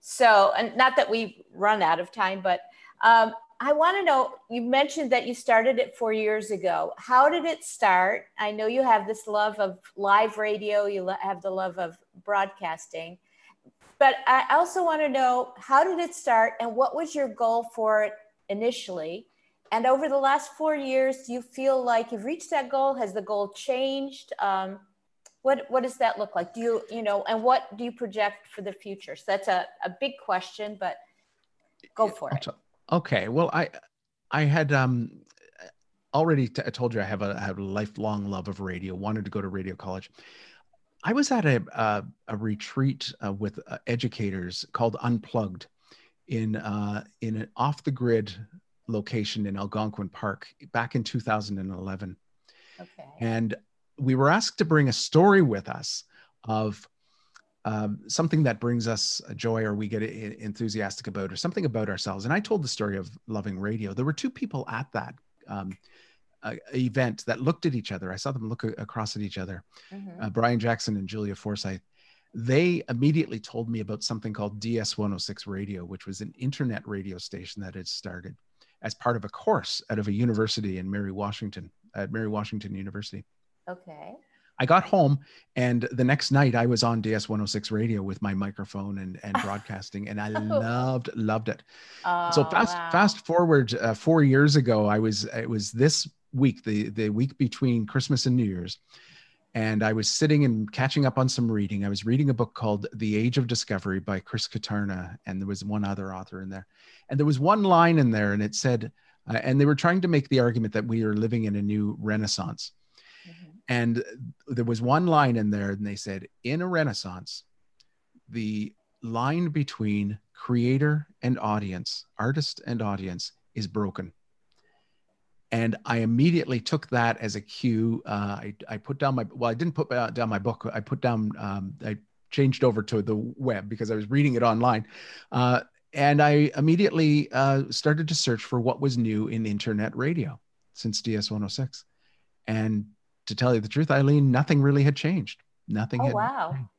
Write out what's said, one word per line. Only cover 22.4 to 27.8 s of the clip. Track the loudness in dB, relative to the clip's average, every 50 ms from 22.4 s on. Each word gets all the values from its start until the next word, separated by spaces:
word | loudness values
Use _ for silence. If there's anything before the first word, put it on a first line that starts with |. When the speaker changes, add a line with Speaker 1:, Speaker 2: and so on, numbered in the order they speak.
| -8 -4
Speaker 1:
that | -2 -2 -2 -2
goal? | 0 0 2 2 0
Has | 0 -4 -4
the | -4 -6 -6
goal | -4 -2 -2 -2 -4 -6
changed? | -14 -4 -4 -2 0 0 -2 -2 -4 -6 -8 -10 -16 -16 _ -8 -4
Um, | -2 0 0 -2 -2 -6 -10 -14 _ _ _ _ _ _ _ _ _ -20 _ _
what, | _ 2 2 2 0 -2
what | -2 0
does | 0 0 -4 0
that | 0 0 0 0
look | -6 -4 -4
like? | -4 -4 -4 -6
Do | -4
you, | -2 0 0 0 -2 -6
you | -10 -6
know, | -2 0 0 0 0
and | 0 -2 0
what | 4 4 4 4 2 -4 -12
do | -8